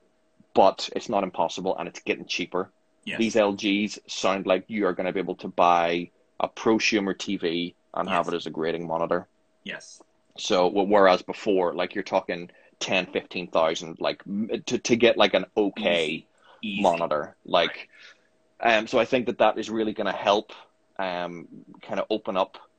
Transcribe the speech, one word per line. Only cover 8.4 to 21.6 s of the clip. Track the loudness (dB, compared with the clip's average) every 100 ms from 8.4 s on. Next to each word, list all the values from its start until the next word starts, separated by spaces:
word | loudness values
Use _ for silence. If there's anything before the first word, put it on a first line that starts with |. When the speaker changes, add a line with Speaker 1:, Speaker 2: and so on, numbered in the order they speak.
| -6
Speaker 1:
a |
grading | -4 -2 -2 -4
monitor. | -4 0 -2 -4 _ _ _
Speaker 2:
Yes. | -14 -14 -14 -20 _ _ _ -10
Speaker 1:
So, | 0 2 2
wh-, | 2 4
whereas | 6 8 6
before, | 0 -6 0 2 2
like, | -2 -4
you're | -6
talking | -2 -2 -2 -6 -10 -18 _ -10
ten, | -2 -2 -2
fifteen | -6 -6 -8 -4
thousand, | 0 0 0 -8 -6
like, | -4 -4 -6
m-, | -6 -4 -6 -4
to, | -4
to | 0 4
get, | 6 6
like, | 4
an | 2 0 0
okay | 0 0 0 2 0
Speaker 2:
Easy. | -4 -10 _ -20 -12
Easy. | -8 0
Speaker 1:
monitor, | 2 2 0 -4 -6 -12
like, | -2 0 0 -4 -18 -20 -20 -20 _ _ _ -2
Speaker 2:
Right. | 2 2
Speaker 1:
um, | 2
so | 0
I | 2
think | 0 0
that | 2
that | 2 2
is | -4
really | -4 -2
gonna | -2 -4
help, | 0 2 2 0 -12 -20 _ _ -8
um, | -6 -4 -6 -10 -16 -20